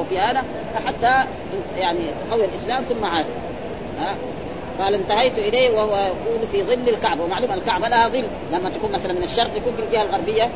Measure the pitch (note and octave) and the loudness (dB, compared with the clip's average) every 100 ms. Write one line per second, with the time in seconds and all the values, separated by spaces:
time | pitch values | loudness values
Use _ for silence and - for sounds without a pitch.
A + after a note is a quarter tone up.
0 | E3 F#3 G#3+ C4 - - - A3+ B3+ - | 2 0 2 0 -2 -6 -6 -4 -4 2
1 | A#3 C4 B3+ - - - - F3+ F3+ F3 | 4 4 2 -4 -6 -6 -6 -2 0 0
2 | E3+ - - A3+ F#3+ F3+ G#3 B3+ B3 A#3 | -2 -4 -2 2 2 0 -2 -2 -2 -2
3 | G3+ E3+ - - - - - - - - | 0 0 -2 -4 -8 -8 -8 -8 -8 -6
4 | F3 - B3+ - - - - - G3 G3+ | -6 -6 -8 -8 -8 -8 -8 -2 0 0
5 | F#3+ G#3 B3+ A3+ G#3 A#3+ B3+ G#3+ G#3+ G3 | 2 4 4 2 2 4 6 4 2 2
6 | G3 - A3 A#3 A3 G3 F#3 B3 B3 G#3+ | 0 0 -2 -2 0 0 2 2 2 2
7 | G#3+ D#3 E3+ F#3+ A#3+ F#3 - F#3 A3+ A#3+ | 2 0 0 0 0 0 0 0 2 4
8 | A3+ B3+ G#3+ - C#3 E3+ F3+ - G#3+ F#3+ | 4 2 -2 -6 -4 -2 -2 -2 -2 -2
9 | F#3 F3+ F3 - A#3+ G#3+ A#3+ A3 G#3 G#3+ | -2 -2 0 0 0 0 -2 -2 0 2
10 | G3+ F#3+ F3+ A3 A#3 | 2 0 0 2 2